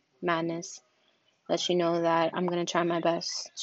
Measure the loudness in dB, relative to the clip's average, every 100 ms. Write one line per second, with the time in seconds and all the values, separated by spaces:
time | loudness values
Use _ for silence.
0 | _ _ -2 0 0 -4 -8 -16 _ _
1 | _ _ _ _ -4 -2 2 2 4 2
2 | 4 4 2 0 0 0 -2 0 0 0
3 | 0 0 -4 -8 -10 -12